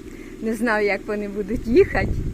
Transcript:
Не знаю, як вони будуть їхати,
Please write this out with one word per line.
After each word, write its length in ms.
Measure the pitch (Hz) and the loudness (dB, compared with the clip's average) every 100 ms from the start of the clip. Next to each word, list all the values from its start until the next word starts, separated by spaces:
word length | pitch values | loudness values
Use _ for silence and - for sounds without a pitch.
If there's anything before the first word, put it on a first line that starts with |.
| - - - - | -16 -16 -16 -8
Не 140 | 220 | -6
знаю, 320 | 220 240 214 208 | -2 0 2 2
як 200 | 196 - | 0 -2
вони 220 | 208 208 | -6 -4
будуть 380 | 202 196 240 226 | -6 -4 -4 4
їхати, 420 | 262 392 - - - - | 6 6 4 0 0 -2